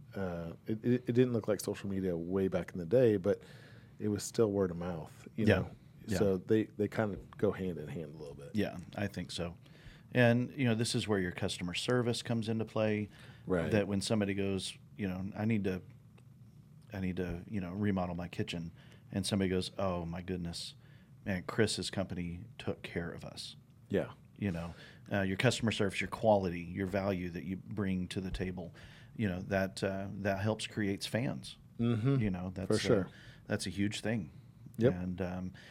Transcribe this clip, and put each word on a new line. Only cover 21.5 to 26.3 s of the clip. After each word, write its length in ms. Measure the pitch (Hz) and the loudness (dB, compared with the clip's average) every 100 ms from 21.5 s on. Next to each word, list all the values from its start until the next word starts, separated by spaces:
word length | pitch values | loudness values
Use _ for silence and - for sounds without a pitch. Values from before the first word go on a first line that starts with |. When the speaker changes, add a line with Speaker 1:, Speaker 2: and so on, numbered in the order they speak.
| - 107 - 90 | 4 4 2 -2
Speaker 2:
company 480 | - 90 87 87 85 110 - | -4 -4 -4 -6 -6 -12 -10
took 240 | - - | -6 -6
care 300 | - 92 85 | -4 -4 -4
of 120 | - - | -8 -12
us." 300 | - - - - - - | -12 -12 -14 -20 -18 -2
Speaker 1:
Yeah. 160 | 98 69 - - - | 0 0 -8 -16 -4
Speaker 2:
You 120 | 101 | -2
know, 220 | 82 85 - - - - | -2 -6 -10 -18 -16 -4
uh, 100 | 104 | 0
your 160 | 95 95 | 0 4
customer 340 | 127 - 113 | 2 4 0
service, 280 | - 101 - | 2 0 0
your 60 | 95 | -4
quality, 540 | - 110 | 0 4